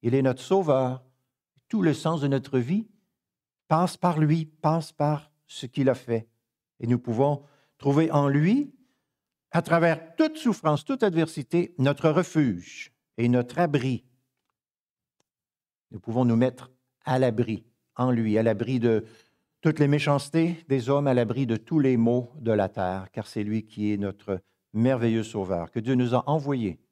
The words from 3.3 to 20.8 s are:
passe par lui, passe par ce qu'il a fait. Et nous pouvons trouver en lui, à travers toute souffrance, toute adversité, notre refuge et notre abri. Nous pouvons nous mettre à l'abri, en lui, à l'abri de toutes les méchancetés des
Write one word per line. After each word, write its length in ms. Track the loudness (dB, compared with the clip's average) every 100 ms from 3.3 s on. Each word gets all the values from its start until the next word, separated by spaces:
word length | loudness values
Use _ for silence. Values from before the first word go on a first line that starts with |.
| _ _ _ _
passe 300 | 0 0 0
par 220 | -2 2
lui, 260 | 2 2 -2
passe 460 | _ -2 -2 -4
par 400 | -4 -2 -2 -8 _ _
ce 200 | -14 -10
qu'il 240 | -2 0
a 60 | 0
fait. 320 | -2 -6 -6 _ _ _ _ _
Et 80 | -2
nous 120 | -2
pouvons 440 | 0 0 0 0 -8 _ _ _
trouver 340 | 0 2 2
en 160 | 2 2
lui, 460 | 2 2 2 0 _ _ _ _ _ _ _ _
à 100 | -4
travers 540 | 0 2 2 0 -6 -2
toute 220 | -2 0
souffrance, 460 | -2 0 0 -2
toute 200 | -2 -2
adversité, 720 | 0 2 -2 -4 -4 -2 -2 0
notre 320 | 0 2 2
refuge 800 | 2 0 0 0 0 -8 -20 -20 _ _ -4
et 120 | 0
notre 300 | 2 0 -2
abri. 440 | 0 0 -2 -6 _ _ _ _ _ _ _ _ _ _ _ _ _ _ _ _ _ _ _
Nous 80 | -16
pouvons 260 | -6 0 2
nous 100 | 4
mettre 360 | 2 -2 -20 _ _ _ -4
à 140 | 0
l'abri, 460 | 2 0 -2 -4 _ _ _ -4
en 140 | 0
lui, 280 | 0 0 2
à 60 |
l'abri 360 | 2 0 -2 0
de 260 | 2 2 -2 -20 _ _ _ _
toutes 180 | -2 2
les 80 | 2
méchancetés 800 | 2 2 0 0 0 0 -4 -4
des 220 | -2